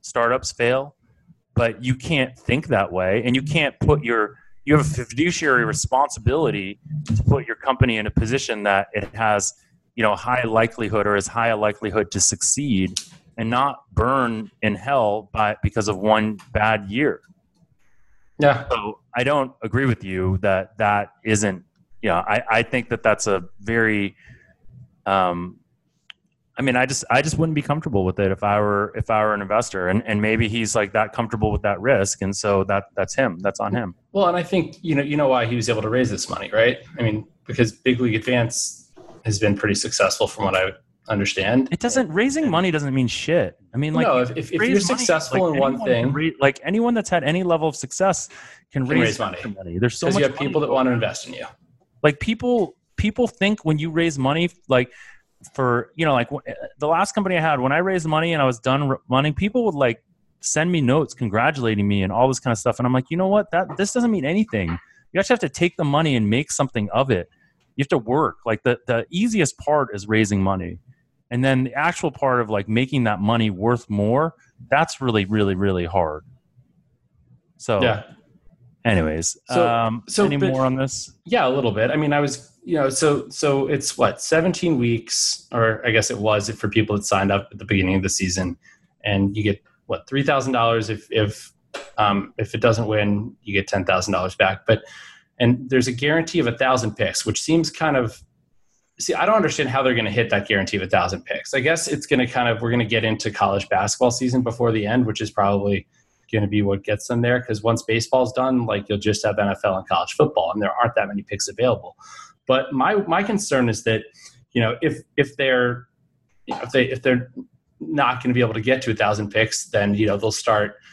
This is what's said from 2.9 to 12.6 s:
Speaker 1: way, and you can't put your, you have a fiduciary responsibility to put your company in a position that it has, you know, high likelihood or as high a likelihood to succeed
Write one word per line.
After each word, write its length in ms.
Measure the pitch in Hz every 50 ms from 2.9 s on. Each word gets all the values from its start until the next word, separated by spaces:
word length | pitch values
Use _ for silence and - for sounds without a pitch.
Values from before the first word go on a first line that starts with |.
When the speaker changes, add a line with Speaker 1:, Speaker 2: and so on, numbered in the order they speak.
| 85
Speaker 1:
way, 300 | 92 92 92 98 117 110
and 100 | 123 123
you 80 | 135 131
can't 360 | 147 147 170 151 135 - -
put 240 | - - 151 151 147
your, 340 | 117 117 113 107 104 - - - - - - -
you 120 | 139 147
have 100 | 151 139
a 180 | 151 151 131 123
fiduciary 600 | - - 123 160 180 170 - 160 147 131 123 117
responsibility 1120 | 110 107 - - - 127 127 147 143 - - 107 120 131 156 160 120 101 101 95 95 101 _ - - 151 151 147
to 160 | - 110 107 -
put 220 | - 139 135 -
your 100 | - 113
company 400 | - - 135 131 123 - 123 113
in 100 | 110 104
a 40 | 107
position 520 | - - 117 107 123 135 - - 113 107 101
that 260 | 101 98 98 101 - -
it 200 | 104 101 - -
has, 380 | 104 113 110 107 101 95 - - _ _ _ _ _ _ _ -
you 60 | 120 113
know, 120 | 107 101
high 300 | 95 - 117 127 127 123
likelihood 600 | 113 110 113 113 117 - - 113 98 104 107 101
or 100 | 104 104
as 100 | 101 95
high 220 | - - 117 117 117
a 80 | 113
likelihood 540 | 104 107 104 104 - 110 107 104 110 98 - -
to 80 | 101
succeed 800 | - - 104 - - - - 135